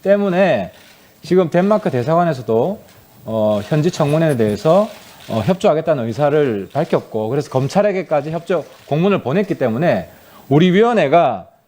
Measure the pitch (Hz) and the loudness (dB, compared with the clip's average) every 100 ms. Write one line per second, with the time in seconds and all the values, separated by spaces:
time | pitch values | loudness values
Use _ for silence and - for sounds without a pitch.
0 | 190 202 202 175 190 123 90 - - - | 2 2 2 2 2 2 -2 -12 -20 -20
1 | _ _ - 185 170 175 196 214 190 127 | _ _ 0 0 2 0 2 0 0 -2
2 | 120 165 170 131 113 113 151 220 - - | 0 0 0 -2 -2 0 0 -4 -14 -20
3 | _ - - 110 107 104 101 151 156 - | _ -18 -6 -2 0 0 -2 0 0 0
4 | 147 151 160 127 107 104 156 180 220 - | 0 2 0 2 0 0 2 2 2 -8
5 | - - - 113 104 185 208 151 160 147 | -20 -20 -8 -4 -2 0 0 0 0 -2
6 | 113 110 147 151 143 104 95 135 170 151 | -2 -2 0 2 0 -2 -6 -6 -2 -4
7 | - 110 107 139 139 135 135 190 208 190 | -2 -6 -4 -4 -2 -4 0 0 0 -2
8 | 156 151 147 160 - 170 - - - 147 | -2 -4 -4 -8 -4 -4 -4 -20 -4 0
9 | 190 185 120 170 196 147 127 113 170 110 | 0 0 0 -2 -2 -2 -2 0 0 -2
10 | 85 - - - - 139 180 180 233 226 | -6 -20 -20 -20 0 2 4 4 2 2
11 | 143 165 147 98 - _ | 2 2 2 -2 -12 _